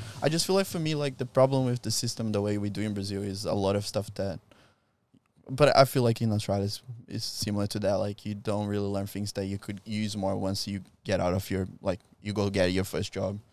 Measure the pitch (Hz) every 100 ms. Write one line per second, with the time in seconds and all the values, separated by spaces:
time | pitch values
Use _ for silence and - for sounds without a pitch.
0 | - - 147 165 - 190 190 180 156 151
1 | 143 131 135 131 131 135 127 123 110 -
2 | 117 - 113 104 101 104 104 98 107 101
3 | 98 98 101 98 87 101 98 101 101 104
4 | 101 - 95 80 _ - _ _ _ _
5 | _ _ _ _ - 131 147 - 135 135
6 | 117 113 117 104 - 101 101 - - 113
7 | - 113 - - 107 101 104 104 98 95
8 | 101 101 104 104 107 104 104 104 101 101
9 | 95 98 104 - 95 98 - 101 - 107
10 | 107 104 95 98 98 98 - 98 - _
11 | - 92 90 92 - 95 92 - 98 87
12 | _ _ 104 104 101 98 90 92 92 78
13 | 90 98 95 104 -